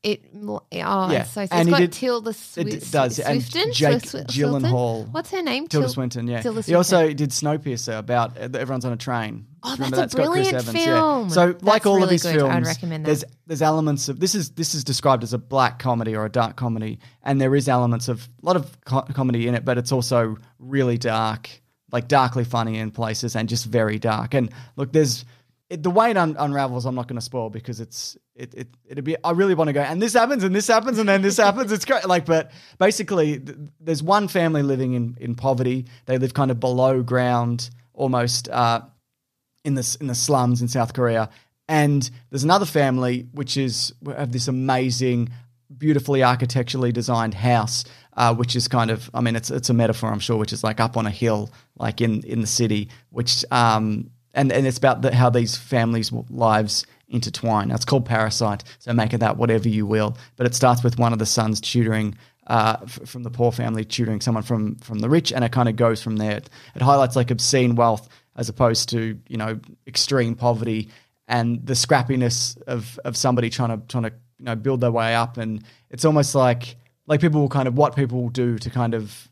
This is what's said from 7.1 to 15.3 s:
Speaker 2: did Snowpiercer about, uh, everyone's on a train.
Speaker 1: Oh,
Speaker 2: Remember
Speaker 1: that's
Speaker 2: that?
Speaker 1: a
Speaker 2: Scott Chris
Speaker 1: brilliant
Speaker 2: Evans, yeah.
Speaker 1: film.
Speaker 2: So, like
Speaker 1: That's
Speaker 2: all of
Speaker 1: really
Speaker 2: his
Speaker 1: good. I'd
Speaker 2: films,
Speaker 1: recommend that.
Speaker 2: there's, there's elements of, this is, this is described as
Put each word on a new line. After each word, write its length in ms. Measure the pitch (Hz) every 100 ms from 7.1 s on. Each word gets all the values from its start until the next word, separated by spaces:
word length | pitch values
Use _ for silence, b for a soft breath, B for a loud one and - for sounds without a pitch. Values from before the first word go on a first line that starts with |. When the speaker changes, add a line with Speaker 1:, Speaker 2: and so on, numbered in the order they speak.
| 143
Speaker 2:
did 120 | 147
Snowpiercer 680 | 123 151 151 151 120 123 110
about, 380 | 110 120 117 120
uh, 120 | 120 127
everyone's 260 | 127 131 123
on 60 |
a 40 | 117
train. 500 | 127 120 107 110 110 147 -
Speaker 1:
Oh, 60 | 269
Speaker 2:
Remember 200 | 135 131
Speaker 1:
that's 180 | 127
Speaker 2:
that? 60 | -
Speaker 1:
a 20 | 294
Speaker 2:
Scott 80 |
Chris 160 | 359 381
Speaker 1:
brilliant 180 | - -
Speaker 2:
Evans, 180 | 277 330
yeah. 80 | 330
Speaker 1:
film. 300 | 311 277 202
Speaker 2:
So, 160 | 165 175
like 140 | 180
Speaker 1:
That's 240 | 196 214 208
Speaker 2:
all 100 | 196
of 60 |
Speaker 1:
really 140 | 185 180
Speaker 2:
his 80 |
Speaker 1:
good. 80 | 175
I'd 40 | 160
Speaker 2:
films, 320 | 139 - 165
Speaker 1:
recommend 380 | 165 175 160 151
that. 20 |
Speaker 2:
there's, 160 | 151 - _ _
there's 140 | 156
elements 480 | 156 156 156 143 -
of, 100 | 135
this 160 | 185 208
is, 140 | 156
this 260 | - 165 156
is 80 |
described 400 | 123 135 147 131
as 80 | 117